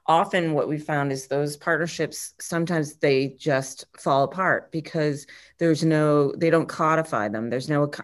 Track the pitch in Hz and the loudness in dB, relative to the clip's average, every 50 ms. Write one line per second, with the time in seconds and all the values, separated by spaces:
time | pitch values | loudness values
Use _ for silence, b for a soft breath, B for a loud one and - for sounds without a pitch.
0 | B - 160 170 202 196 - 185 170 160 151 143 - - 156 151 151 - 151 143 | B 2 4 4 2 2 0 0 0 0 0 0 0 0 -2 -4 -4 -4 -2 -2
1 | 143 143 135 135 - - 139 143 147 147 147 - - 175 165 151 170 165 - - | 0 -2 -2 -4 -6 -4 -2 -2 -2 -2 -4 -6 -2 -2 0 0 -2 -2 -4 -4
2 | 156 151 156 - - - - - - - 175 165 170 165 175 160 151 143 - _ | -6 -6 -6 -8 -14 -14 -16 -16 -10 -6 -4 -2 -2 0 0 -2 -2 -4 -4 _
3 | - 147 139 131 139 135 135 - - 156 139 131 139 - - - - - - - | 0 2 2 2 0 -2 -6 -6 -2 0 0 0 0 -4 -8 -16 -18 -20 -16 -6
4 | - 170 139 135 139 135 156 180 185 170 131 - - - - 160 151 - - 160 | -2 2 2 2 2 2 0 -2 0 0 0 0 -2 -6 -8 -10 -8 -6 -4 -2
5 | 151 151 139 135 - B B B B B B B 170 165 160 156 165 160 156 151 | -2 -2 -2 -4 -8 B B B B B B B 2 2 2 4 4 4 4 4
6 | 151 151 147 147 143 139 - - 175 165 160 165 147 - - - 165 156 160 160 | 4 4 4 4 4 2 0 0 2 4 4 4 2 0 -2 0 0 2 2 2
7 | 160 - 151 113 104 104 104 110 117 120 120 131 131 143 151 143 147 143 147 - | 0 0 -2 -2 -2 -2 -4 -4 -4 -4 -4 -4 -2 0 0 2 0 0 -2 -6